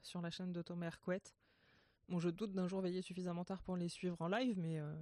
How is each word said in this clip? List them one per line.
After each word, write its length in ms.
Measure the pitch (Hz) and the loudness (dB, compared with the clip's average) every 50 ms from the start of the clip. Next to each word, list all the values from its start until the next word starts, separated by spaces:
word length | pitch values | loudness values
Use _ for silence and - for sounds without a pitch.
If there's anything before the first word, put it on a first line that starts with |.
sur 200 | - - - 180 | -8 -6 -4 -2
la 80 | 170 170 | -2 -2
chaîne 220 | 165 - 185 180 | -2 -2 -2 -2
de 100 | 175 175 | -2 -2
Thomas 260 | 170 - 175 175 170 | -2 -2 -2 -2 -2
Hercouet. 360 | 165 - - - - 180 196 - - - _ _ _ _ _ _ - - - - _ _ _ _ - | -2 -4 -4 -2 0 0 0 -2 -8 -18 _ _ _ _ _ _ -20 -20 -20 -20 _ _ _ _ 0
Bon, 100 | 180 175 | 2 2
je 100 | 165 175 | 4 2
doute 220 | 165 175 220 208 | 2 0 -2 0
d'un 160 | 190 185 180 | 2 2 2
jour 140 | 175 190 190 | 2 2 2
veiller 200 | 185 180 180 185 | 2 2 2 0
suffisamment 440 | 180 - 175 185 180 180 170 175 175 | -2 -4 -4 -4 -2 0 0 -2 -2
tard 180 | - 190 185 - | -2 -4 -4 -2
pour 140 | - 185 | -2 0
les 120 | 180 175 170 | 2 2 0
suivre 320 | - - - 180 175 - | 0 0 0 0 0 0
en 60 | 165 | 2
live, 320 | 170 196 233 262 254 214 185 | 2 4 4 4 4 2 2
mais, 200 | 165 165 160 156 | 2 0 0 0
euh, 140 | 151 147 156 156 | -2 -4 -6 -6